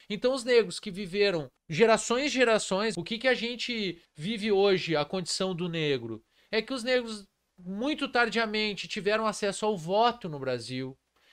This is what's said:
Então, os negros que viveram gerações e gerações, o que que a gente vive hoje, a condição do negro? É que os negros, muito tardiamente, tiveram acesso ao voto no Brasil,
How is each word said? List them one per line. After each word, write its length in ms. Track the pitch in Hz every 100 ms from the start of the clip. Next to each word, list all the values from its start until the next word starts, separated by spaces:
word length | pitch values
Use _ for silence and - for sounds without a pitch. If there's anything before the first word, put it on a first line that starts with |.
| _
Então, 260 | 202 247
os 80 | 262
negros 380 | 233 240 190 -
que 100 | -
viveram 600 | 185 196 196 202 175 135 _ _
gerações 580 | 156 220 214 - 240 294
e 20 |
gerações, 680 | 247 240 220 - 190 220 175
o 80 |
que 120 | 165 226
que 120 | 262
a 60 |
gente 680 | 240 233 240 - 233 196 170 _ -
vive 340 | 160 233 214
hoje, 460 | 196 202 190 160 151
a 80 |
condição 500 | 147 190 175 - 190
do 140 | 175 180
negro? 520 | 165 151 135 113 107 - _ _
É 100 | 220
que 140 | 220
os 80 | 262
negros, 420 | 226 254 233 214 196 _ _ _
muito 520 | 180 196 262 311 277
tardiamente, 800 | 247 233 208 226 214 214 202 170
tiveram 360 | - 196 214
acesso 400 | 220 196 202 -
ao 120 | 214 208
voto 520 | 156 202 233 233 185
no 100 | 147
Brasil, 580 | 131 123 113 127 131 131 _ _ _